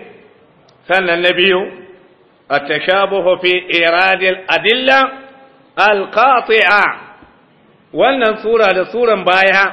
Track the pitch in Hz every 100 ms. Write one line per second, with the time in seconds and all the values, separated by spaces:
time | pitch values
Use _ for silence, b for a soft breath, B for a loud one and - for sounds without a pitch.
0 | - - - _ _ _ _ _ - 185
1 | 180 170 175 170 190 185 202 - - -
2 | _ _ _ _ _ 139 139 151 180 190
3 | 196 196 175 180 180 180 - 170 165 170
4 | 190 185 190 185 - 165 180 247 262 269
5 | 269 - - - - _ _ - 202 202
6 | 185 208 262 247 226 220 202 202 170 113
7 | - - - _ _ _ _ _ _ 147
8 | 233 269 220 214 208 226 202 185 175 226
9 | 233 202 175 185 190 190 196